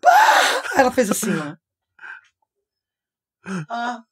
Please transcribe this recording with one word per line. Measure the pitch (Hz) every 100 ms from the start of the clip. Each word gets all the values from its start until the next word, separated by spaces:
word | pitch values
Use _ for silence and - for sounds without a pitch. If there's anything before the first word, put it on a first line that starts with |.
| -
Ah! | 370 855 - - 508 - 415
Ela | 254
fez | 240 220
assim, | 202 214 165
ó. | 147 - _ _ _ _ - - _ _ _ _ _ _ _ _ _ _ _ _ - 190 151
Ah. | 233 240 233 _